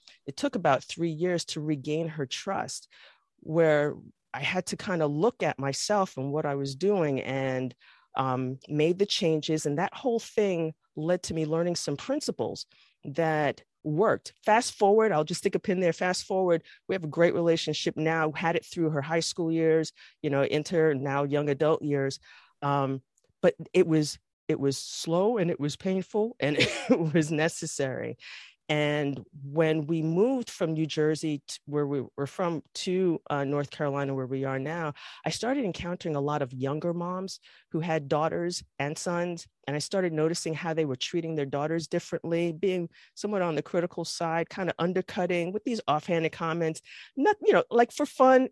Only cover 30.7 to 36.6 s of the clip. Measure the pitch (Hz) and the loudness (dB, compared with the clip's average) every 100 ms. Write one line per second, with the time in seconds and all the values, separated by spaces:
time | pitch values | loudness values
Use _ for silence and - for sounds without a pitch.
30.7 | 160 156 - 151 156 160 143 - - - | 0 -2 0 0 0 -2 -4 -6 -14 -6
31.7 | 147 143 143 117 - 139 - 175 160 - | -4 -2 -4 -6 -6 -8 -2 -2 -2 -8
32.7 | - - 185 185 160 - 143 139 143 143 | -8 -2 2 2 0 -2 -2 0 -2 -4
33.7 | - 147 139 139 135 127 135 135 135 143 | -4 -2 -2 -2 -4 -4 -4 -2 -4 -4
34.7 | 170 156 - - - 170 - 226 277 214 | -4 -6 -8 -16 -8 -6 -4 -2 0 -2
35.7 | - 175 180 175 143 143 147 131 127 | -4 -6 -4 -2 -2 0 0 -2 -2